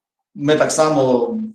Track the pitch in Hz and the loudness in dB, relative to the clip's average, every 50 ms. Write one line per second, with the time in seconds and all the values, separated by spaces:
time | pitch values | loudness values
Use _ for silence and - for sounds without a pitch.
0 | _ _ _ _ _ _ _ - 143 147 156 151 135 127 - 156 147 156 151 139 | _ _ _ _ _ _ _ -4 0 0 2 2 0 0 0 0 0 2 2 2
1 | 131 127 123 120 117 117 110 110 107 - | 2 2 2 0 0 -2 -4 -6 -8 -10